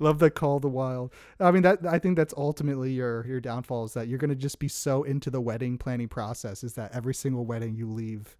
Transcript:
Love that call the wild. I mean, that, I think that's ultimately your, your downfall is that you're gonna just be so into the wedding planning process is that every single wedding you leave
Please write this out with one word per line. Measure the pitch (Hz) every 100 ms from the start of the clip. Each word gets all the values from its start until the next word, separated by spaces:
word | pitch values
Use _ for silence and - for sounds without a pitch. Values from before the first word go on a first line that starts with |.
Love | 151 151
that | 160
call | - 147 143
the | 139
wild. | 127 131 127 127 - - -
I | 180
mean, | 185
that, | 180 190 170
I | 165
think | 185 170
that's | 156 -
ultimately | 143 - 147 135 131
your, | 127 123 117 120
your | 131
downfall | 120 120 - 120
is | 110
that | 123 117
you're | 131
gonna | 147
just | 135 143 -
be | 143
so | - 147 135
into | 139 139 139
the | 127
wedding | 117 113 123 123
planning | 135 123 117
process | - 107 113 113 98
is | 120
that | 117 107
every | 123 123
single | 131 139 123 117
wedding | 117 113 110
you | 113
leave | 110 110 107 107 -